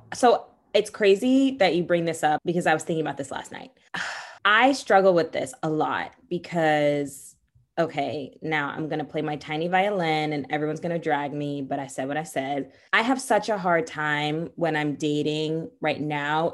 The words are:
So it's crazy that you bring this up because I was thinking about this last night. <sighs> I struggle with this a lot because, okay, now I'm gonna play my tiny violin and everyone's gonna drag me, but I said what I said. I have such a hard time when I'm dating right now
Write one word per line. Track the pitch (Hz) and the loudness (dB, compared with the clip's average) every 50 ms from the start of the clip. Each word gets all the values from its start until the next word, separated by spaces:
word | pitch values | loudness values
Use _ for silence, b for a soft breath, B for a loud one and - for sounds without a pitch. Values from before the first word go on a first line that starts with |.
| - - - | -14 -12 -2
So | - 254 240 - - - - _ _ _ _ - | 2 4 4 4 4 0 -8 _ _ _ _ 0
it's | 214 208 - | 0 0 0
crazy | - - 214 196 196 196 254 254 262 269 269 269 262 | -2 2 4 4 4 4 4 4 4 4 4 2 2
that | - 190 175 147 | 2 2 4 4
you | 180 165 | 2 0
bring | - 175 170 165 | 2 0 0 0
this | 165 160 - 165 | 0 -2 0 0
up | 151 151 147 - | 0 0 0 -2
because | 180 170 175 160 | -2 -2 0 2
I | 175 160 | 2 0
was | 156 - | 0 0
thinking | - 165 160 | -2 -4 -2
about | 151 147 139 | -2 -4 -6
this | - 139 - | -8 -10 -10
last | - - - - | -10 -12 -12 -12
night. | - - - - _ B B B B | -16 -18 -18 -20 _ B B B B
<sighs> | B B B B B B B B B B | B B B B B B B B B B
I | 196 214 220 247 269 277 | 4 6 8 6 6 4
struggle | - - - 208 196 190 190 180 | 2 2 4 6 8 8 8 6
with | 170 156 - - | 6 4 0 -2
this | - 147 - - - | -4 -6 -6 -6 -4
a | - 156 | -4 -2
lot | 156 156 147 135 127 90 82 - - _ _ - | 0 0 0 0 0 -2 -4 -6 -10 _ _ -8
because, | 180 170 170 - 175 175 160 156 151 151 147 147 147 147 143 139 - - - - - _ _ _ _ _ _ _ - | -6 -6 -6 -4 -2 2 2 4 4 4 4 2 2 0 -2 -4 -8 -16 -20 -20 -20 _ _ _ _ _ _ _ -2
okay, | - 165 - - 151 139 127 123 151 131 - - - | -2 -2 -2 -2 -4 -4 -4 -4 -8 -10 -12 -14 -10
now | - 156 160 151 143 139 | -6 -4 -2 -2 -2 -4
I'm | - 156 156 | -4 -6 -6
gonna | 147 156 156 139 | -4 -4 -6 -6
play | - - 156 | -6 -6 -4
my | 151 151 151 | -4 -4 -6
tiny | 139 - - 156 156 165 | -8 -8 -6 -6 -4 -2
violin | 175 180 185 196 208 208 185 170 160 156 156 151 151 | 0 2 2 2 2 0 0 0 0 0 0 0 -2
and | 151 147 131 - | -4 -4 -4 -4
everyone's | - 147 151 151 156 147 | -4 -4 -2 -4 -4 -4
gonna | - 170 170 165 | -4 -4 -4 -2
drag | 151 160 147 143 147 139 147 | 0 0 0 0 -2 -4 -6
me, | 147 147 143 143 143 | -6 -6 -6 -6 -6
but | 135 131 139 139 | -6 -6 -6 -6
I | - | -8
said | - - - 131 | -8 -8 -8 -6
what | 139 143 | -4 -4
I | 151 165 | -6 -6
said. | - - 139 131 135 143 139 135 - b b b b b | -6 -6 -6 -4 -4 -4 -6 -6 -8 b b b b b
I | 208 | 2
have | 226 247 269 262 | 2 2 0 -2
such | - - 226 202 208 226 | 0 0 0 0 2 0
a | 214 | -4
hard | 190 175 180 170 165 160 | -2 0 2 2 2 0
time | - - 156 151 151 147 147 151 151 151 160 170 - - | -2 -4 -4 -2 -2 -2 -2 -2 -2 -2 -4 -6 -6 -6
when | 160 165 160 156 | -2 -2 0 0
I'm | 151 151 147 139 | 0 -2 -2 -2
dating | - 160 151 147 147 147 151 151 156 156 151 160 165 160 - _ - | -2 -2 -2 -2 0 -2 -2 -2 -2 -2 -2 -4 -4 -6 -8 _ -4
right | 160 156 - - | -2 -2 -2 -2
now | 147 151 151 147 143 147 156 156 165 165 | -4 -4 -4 -4 -2 -2 0 0 0 -2